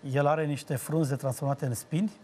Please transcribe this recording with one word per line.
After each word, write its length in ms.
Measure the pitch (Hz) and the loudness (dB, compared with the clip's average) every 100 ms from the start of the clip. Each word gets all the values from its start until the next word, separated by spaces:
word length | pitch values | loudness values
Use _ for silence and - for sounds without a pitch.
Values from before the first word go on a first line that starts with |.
| 143 | 0
El 140 | 135 143 | 2 4
are 200 | 156 151 | 4 0
niște 300 | 143 - 139 | -2 -2 -4
frunze 400 | - 156 143 135 | 0 0 2 0
transformate 500 | 135 123 139 139 131 | -2 -2 -2 -2 -2
în 80 | |
spini 380 | 117 - 156 214 - | -4 -2 0 0 -4